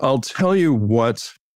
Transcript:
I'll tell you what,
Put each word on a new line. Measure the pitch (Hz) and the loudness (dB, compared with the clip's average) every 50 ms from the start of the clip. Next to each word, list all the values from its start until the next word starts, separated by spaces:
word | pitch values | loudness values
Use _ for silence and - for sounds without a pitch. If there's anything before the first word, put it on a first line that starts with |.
| - | 0
I'll | 131 135 127 | 0 0 0
tell | 117 - - - 185 180 196 | -2 -6 -4 -2 0 2 2
you | 196 170 160 139 | 2 2 2 2
what, | 110 104 101 110 117 113 117 107 - - - - _ _ _ _ | 0 0 0 2 2 2 0 -2 -4 -8 -16 -18 _ _ _ _